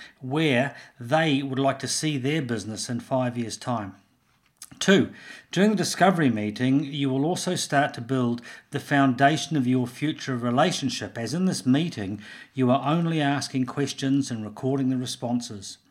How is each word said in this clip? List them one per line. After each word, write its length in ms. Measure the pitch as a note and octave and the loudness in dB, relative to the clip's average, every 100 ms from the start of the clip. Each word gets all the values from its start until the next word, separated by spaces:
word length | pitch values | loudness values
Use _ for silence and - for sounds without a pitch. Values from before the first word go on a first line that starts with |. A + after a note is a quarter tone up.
| - _ | -20 _
where 520 | B2+ D3 D#3+ B2 C#3 - - _ | -6 0 2 4 2 -4 -20 _
they 460 | A#2+ D#3 E3 C#3 | 0 2 4 2
would 160 | C#3 B2+ | 0 0
like 200 | C3+ C3 | 0 0
to 80 | B2 | -4
see 280 | - - B2+ | -4 -2 -2
their 240 | B2+ D#3 | -2 -2
business 480 | C3 A2+ G2+ G#2+ - | -2 -4 -4 -8 -6
in 120 | A#2+ | -8
five 360 | - C3 B2+ A#2+ | -2 -2 -2 -2
years' 200 | A2+ - | -6 -8
time. 400 | - A#2+ G2 - _ _ _ _ _ _ - - | -6 -4 -6 -12 _ _ _ _ _ _ -20 -6
Two, 320 | - F#3+ A2 - - - - | 4 4 4 -2 -18 -20 -6
during 200 | - G#3 | 2 4
the 40 | G#3 | 4
discovery 540 | E3+ - E3+ E3 C#3+ | 0 4 4 6 4
meeting, 560 | A2 G#2 G#2 B2+ C3+ C#3 | 2 -2 0 2 2 0
you 240 | D3+ C#3 | -2 -2
will 160 | C3 D3 | 0 0
also 300 | F3+ - F3+ | 0 -2 -4
start 380 | - C#3+ C#3+ - | 0 2 2 -2
to 60 | |
build 400 | A#2+ C3+ A#2+ A#2+ - - _ | -4 0 0 -2 -8 -20 _
the 80 | C#3 | -10
foundation 800 | - C#3+ C#3 B2 C#3 D3 - D#3 | 0 4 4 6 4 4 0 0
of 100 | B2 | 2
your 200 | B2+ A#2+ | 2 0
future 500 | - D3 D3 - B2+ | -4 -4 -4 -6 -4
relationship, 800 | A#2+ B2 E3+ - C3+ - G#2 - | 0 4 2 2 -4 -4 -8 -6
as 160 | A#2 | -6
in 100 | D3+ | 0
this 220 | F#3 D3 C3 | 0 0 2
meeting, 560 | C3+ E3+ - G2 G#2 - - - | 4 2 -4 -6 -8 -12 -18 -14
you 180 | - B2+ | 0 4
are 180 | C3 C3 | 4 4
only 300 | D#3+ E3 D#3+ | 0 0 0
asking 460 | C#3+ C#3+ - C#3 B2 | 0 0 -2 -2 -2
questions 640 | - C3+ - C#3 C#3 B2+ | -2 -4 -2 0 0 0
and 140 | A#2 G#2+ | -4 -8
recording 420 | G#2 C3 C3+ C3 | -6 -2 0 0
the 80 | C3 | -2
responses. 840 | B2+ - B2 A#2+ A#2+ G#2 F#2+ - _ | -4 -6 -4 -4 -4 -12 -14 -18 _